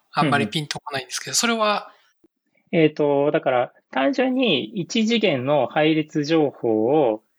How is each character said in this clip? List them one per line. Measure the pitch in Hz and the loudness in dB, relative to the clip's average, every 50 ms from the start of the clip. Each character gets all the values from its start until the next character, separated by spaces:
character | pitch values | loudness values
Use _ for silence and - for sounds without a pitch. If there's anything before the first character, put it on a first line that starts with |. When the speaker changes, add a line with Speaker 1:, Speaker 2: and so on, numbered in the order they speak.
| _ _ - | _ _ -2
Speaker 1:
あ | 151 147 | -2 0
ん | 147 | 2
ま | - - | 2 0
り | 110 | 0
ピ | 104 - 165 | -2 -4 -6
ン | 147 143 | -6 -6
と | - 147 | -8 -10
こ | - - - | -10 -10 -10
な | 135 | -10
い | 127 | -8
ん | |
で | - - | -10 -10
す | - | -12
け | - | -8
ど、 | - | -6
Speaker 2:
う | - | -4
ん | |
う | |
ん。 | |
Speaker 1:
そ | - - 233 | -2 -2 0
れ | 233 | 0
は？ | 226 214 208 208 196 - - - _ _ _ _ _ _ _ _ _ _ _ _ _ _ _ | 0 0 -2 -2 -2 -6 -10 -18 _ _ _ _ _ _ _ _ _ _ _ _ _ _ _
Speaker 2:
え | - 175 160 | 2 2 2
っ | 151 151 | 2 2
と、 | - 151 147 143 139 143 147 | 0 0 0 2 2 2 0
だ | 151 160 | 0 0
か | - 147 | 0 0
ら、 | 131 123 123 - - _ _ _ | 0 0 0 -2 -6 _ _ _
単 | - - 269 277 277 | -4 -2 0 0 0
純 | - 254 262 254 | 0 0 0 0
に | 254 262 226 165 123 - | 0 0 0 0 0 -2
一 | - - 196 165 - - 233 220 | -4 -6 -8 -6 -4 -2 0 0
次 | 214 233 233 | 0 0 0
元 | 214 190 151 127 123 | 2 0 0 0 0
の | 135 151 147 123 | 0 2 2 0
配 | - - 160 151 156 160 | 0 0 2 2 2 2
列 | 156 151 151 - 156 147 | 2 0 -2 -4 -4 -2
情 | 143 165 160 151 135 | 0 2 2 2 0
報 | - - - 120 110 110 110 | -2 -4 -2 0 0 2 2
を、 | 120 143 160 147 117 107 107 _ _ _ | 2 2 2 2 2 0 -2 _ _ _